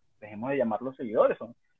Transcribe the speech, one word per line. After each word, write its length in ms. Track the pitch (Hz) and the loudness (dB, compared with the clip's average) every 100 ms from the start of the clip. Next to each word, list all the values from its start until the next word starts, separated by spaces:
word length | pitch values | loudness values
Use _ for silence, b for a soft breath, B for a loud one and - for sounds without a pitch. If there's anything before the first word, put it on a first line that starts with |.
| _ _ | _ _
Dejemos 300 | 107 104 127 | -16 -8 -2
de 60 | 139 | 0
llamarlos 400 | 113 107 127 131 | 0 0 -4 -6
seguidores. 400 | 123 110 269 - | 0 4 4 2
Son, 160 | 117 - _ _ | -8 -16 _ _